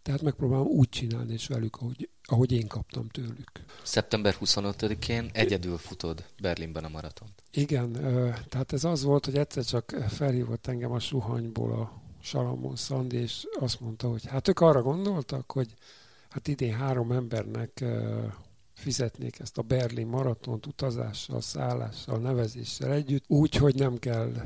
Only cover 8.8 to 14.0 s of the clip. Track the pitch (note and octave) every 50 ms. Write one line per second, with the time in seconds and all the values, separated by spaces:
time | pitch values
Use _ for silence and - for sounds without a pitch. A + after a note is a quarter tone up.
8.8 | C3+ E3+ E3+ C#3+ C3 C#3+ C#3+ C#3+ - C#3+ C3+ C#3+ D3 - - C#3+ B2 - - A#2
9.8 | - - D#4+ C4+ - G#2 - - D3 C#3 B2 B2 A#2+ A#2 A#2 A#2 - - B2+ A#2+
10.8 | A#2+ A#2+ A#2+ A#2+ - - C#3 C3 G2+ G#2+ A#2+ A#2+ A#2 A#2 A2 A#2 A#2 A2+ A2+ A2+
11.8 | A2+ A2 - - - - - - - - - C3+ B2 B2 B2+ B2+ B2+ C3 C3+ A#2+
12.8 | - - C#3 C3 B2+ B2+ A#2+ A#2+ A#2+ A#2 - - - G4+ A4+ D#4+ C3+ B2 - -
13.8 | A#2+ A2+ A2 -